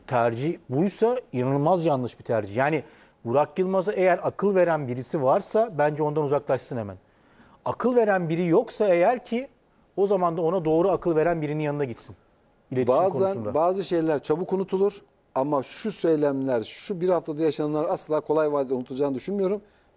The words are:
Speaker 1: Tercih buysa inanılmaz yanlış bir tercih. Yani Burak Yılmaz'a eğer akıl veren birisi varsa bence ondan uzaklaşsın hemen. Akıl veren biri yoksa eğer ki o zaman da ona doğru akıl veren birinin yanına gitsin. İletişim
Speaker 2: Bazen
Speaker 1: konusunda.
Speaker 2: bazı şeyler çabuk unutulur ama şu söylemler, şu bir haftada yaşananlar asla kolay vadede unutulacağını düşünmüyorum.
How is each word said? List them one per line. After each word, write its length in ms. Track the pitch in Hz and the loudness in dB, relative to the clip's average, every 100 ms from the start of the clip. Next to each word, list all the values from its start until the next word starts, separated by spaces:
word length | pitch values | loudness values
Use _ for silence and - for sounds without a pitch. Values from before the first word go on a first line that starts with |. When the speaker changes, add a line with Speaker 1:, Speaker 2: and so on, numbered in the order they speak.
| - | -4
Speaker 1:
Tercih 500 | 127 120 117 147 175 - | 0 2 0 -2 -4 -4
buysa 480 | 127 196 - 220 254 - | 0 0 2 0 0 -4
inanılmaz 540 | 123 123 139 147 185 165 | -4 0 0 2 2 2
yanlış 340 | 135 120 - | 0 -2 -8
bir 40 | |
tercih. 320 | - 117 101 104 | -4 -2 -2 0
Yani 280 | 139 156 113 - - _ 117 | 0 0 -4 -16 -20 _ -2
Burak 340 | 127 151 - | 0 0 0
Yılmaz'a 320 | 185 190 180 | -2 0 0
eğer 260 | 208 185 175 | 2 2 2
akıl 320 | 165 - 196 190 | -2 -2 0 2
veren 320 | 175 156 135 | 2 0 -4
birisi 360 | 123 127 165 | -6 -6 -2
varsa 460 | 131 175 196 214 233 156 | 2 2 2 0 0 0
bence 260 | 147 151 | 0 0
ondan 200 | 151 147 | -2 0
uzaklaşsın 540 | 143 143 - 131 - 131 | 0 0 0 -4 -4 -8
hemen. 200 | 101 95 _ _ _ _ - _ - | -8 -12 _ _ _ _ -20 _ -8
Akıl 300 | - 233 247 | -2 2 4
veren 340 | 214 190 165 | 4 2 0
biri 180 | 165 180 | 0 2
yoksa 400 | 165 - - 208 | 2 2 0 2
eğer 380 | 175 180 247 - | 4 4 2 -2
ki 220 | 233 269 _ _ _ _ - | -6 -6 _ _ _ _ -2
o 100 | 196 | 2
zaman 300 | 202 175 165 | 2 0 0
da 40 | |
ona 240 | 165 185 160 | 0 0 2
doğru 240 | 160 185 | 4 4
akıl 240 | 170 175 160 | 2 2 2
veren 260 | 160 170 | 2 0
birinin 220 | 151 151 | -2 -2
yanına 220 | 151 147 139 | -2 -2 -4
gitsin. 300 | 113 - 101 _ _ _ _ _ | -6 -14 -18 _ _ _ _ _
İletişim 260 | 127 120 131 | -2 2 4
Speaker 2:
Bazen 220 | 185 175 | 2 2
Speaker 1:
konusunda. 340 | 190 196 104 | 0 -2 -2
Speaker 2:
bazı 300 | 135 170 190 | 0 2 0
şeyler 400 | 180 170 160 147 | -2 0 0 0
çabuk 300 | - 151 180 | 0 -2 -2
unutulur 480 | 190 185 190 202 - - _ _ - | -4 -2 0 0 -2 -14 _ _ -4
ama 280 | 139 147 | 0 -2
şu 280 | 127 - 220 | -4 -6 -8
söylemler, 720 | 180 170 156 147 135 135 123 | -2 0 2 2 0 0 -2
şu 380 | 107 - - 185 | -4 -8 -8 -4
bir 80 | 185 | 0
haftada 340 | 170 160 147 | 0 -2 -2
yaşananlar 420 | 160 147 151 151 165 | 0 0 -2 -2 -2
asla 300 | 180 - 151 | -4 -2 -2
kolay 320 | - 156 151 | 0 0 2
vadede 200 | 143 131 | 0 0
unutulacağını 420 | 127 127 131 143 131 | -4 -4 -4 -2 -2
düşünmüyorum. 460 | - 202 190 202 - _ _ | -4 -2 -2 -4 -8 _ _